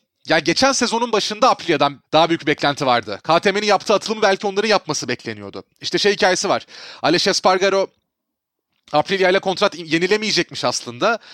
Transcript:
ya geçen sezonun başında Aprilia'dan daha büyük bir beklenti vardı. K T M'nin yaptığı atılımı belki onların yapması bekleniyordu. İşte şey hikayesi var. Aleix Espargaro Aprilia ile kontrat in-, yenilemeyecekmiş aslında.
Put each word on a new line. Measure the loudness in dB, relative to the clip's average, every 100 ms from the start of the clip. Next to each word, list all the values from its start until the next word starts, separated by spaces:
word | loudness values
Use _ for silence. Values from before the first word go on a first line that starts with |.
| _ _ 0
ya | 0
geçen | 2 2 2
sezonun | 2 -2 -2 -2
başında | -2 -2 0 2
Aprilia'dan | 2 0 0 0 -2 0
daha | 2 2
büyük | 0
bir | -2
beklenti | 0 -2 0 0
vardı. | 0 -2 -10
K | 0 2
T | 2
M'nin | 0 0
yaptığı | 0 2
atılımı | 0 0 0
belki | 2 2 -2
onların | -2 0
yapması | 0 0 -6 -4
bekleniyordu. | -8 -8 -12 -12 -14 -18 _
İşte | -6 0
şey | 0
hikayesi | 2 2 2 0
var. | -2 -4 -20 -20 -4
Aleix | 0 2 2
Espargaro | 0 2 2 2 0 -2 _ _ _ _ _ _ _ _ _ -2
Aprilia | -2 0 2 2
ile | 2
kontrat | 0 0 0 -2
in-, | -2
yenilemeyecekmiş | 0 2 0 0 -2 -2 -4 -4
aslında. | -4 -8 -4 -2 -2 -8